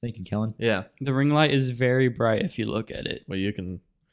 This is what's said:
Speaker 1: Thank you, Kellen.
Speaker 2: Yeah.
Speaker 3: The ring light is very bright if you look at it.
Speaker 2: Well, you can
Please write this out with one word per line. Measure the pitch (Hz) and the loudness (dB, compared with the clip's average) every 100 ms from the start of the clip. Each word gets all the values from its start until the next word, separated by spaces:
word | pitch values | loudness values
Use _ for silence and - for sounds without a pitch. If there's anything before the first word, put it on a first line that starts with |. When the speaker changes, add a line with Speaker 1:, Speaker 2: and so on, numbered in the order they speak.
Speaker 1:
Thank | 120 110 | -10 -10
you, | |
Kellen. | 90 107 110 - | -6 -4 -4 -2
Speaker 2:
Yeah. | 113 98 98 - | 0 0 -4 -8
Speaker 3:
The | 139 | -2
ring | 135 143 | 2 4
light | 151 156 | 4 4
is | 139 131 | 2 0
very | 120 127 127 127 | 0 2 4 2
bright | 117 117 110 | 2 2 2
if | 190 - | 0 -2
you | 107 | -4
look | 110 110 | -4 -6
at | - - | -8 -8
it. | - - | -8 -6
Speaker 2:
Well, | 95 | -4
you | 98 | -2
can | 107 90 90 _ _ _ | -4 -8 -10 _ _ _